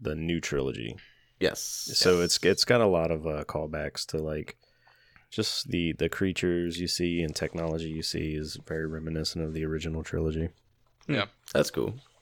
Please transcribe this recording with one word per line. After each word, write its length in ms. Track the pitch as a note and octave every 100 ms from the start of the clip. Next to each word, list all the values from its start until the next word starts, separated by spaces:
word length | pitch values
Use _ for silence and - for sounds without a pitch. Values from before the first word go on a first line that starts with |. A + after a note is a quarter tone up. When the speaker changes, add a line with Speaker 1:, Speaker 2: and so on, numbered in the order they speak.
Speaker 1:
the 140 | G#2
new 260 | D#2 E2 E2
trilogy. 560 | - C#2+ C2 A#1 A1+ - - _ _ _
Speaker 2:
Yes. 220 | F#2 - - - -
Speaker 1:
So 220 | - F#2 F2+
Speaker 3:
Yes. 40 | F2 -
Speaker 1:
it's, 80 |
it's 200 | F2+ G2
got 160 | - B2
a 60 | G#2+
lot 240 | F2 E2
of, 160 | D#2+ D#2+
uh, 180 | D2+
callbacks 640 | - D#2 D#2 D#2 D2+ - -
to, 100 | D#2+
like, 380 | D#2 D#2 D2+ - _ _ _ _ _ - _
just 380 | - G#2+ - -
the, 220 | F2 E2+
the 160 | D2+ -
creatures 720 | - F#2+ F2 F2+ F2 F2 E2+
you 60 | F2
see 320 | - F2 E2+
and 140 | D#2+ D#2
technology 520 | D#2 E2+ E2 D#2+ D#2+
you 120 | D#2+
see 320 | D2+ E2 D#2+
is 220 | D#2 D#2 - -
very 200 | E2 D#2+
reminiscent 580 | D#2+ D#2+ D#2+ D#2 E2+
of 80 | D#2
the 120 | D#2+ D#2
original 360 | D#2 E2 D#2+
trilogy. 460 | D#2+ E2 D#2+ D#2+ E2 - _ _ _ _ -
Speaker 2:
Hmm. 60 |
Speaker 3:
Yeah. 120 | B2 G2+ _ -
Speaker 2:
That's 180 | - D2
cool. 260 | - A1+ A#2 - _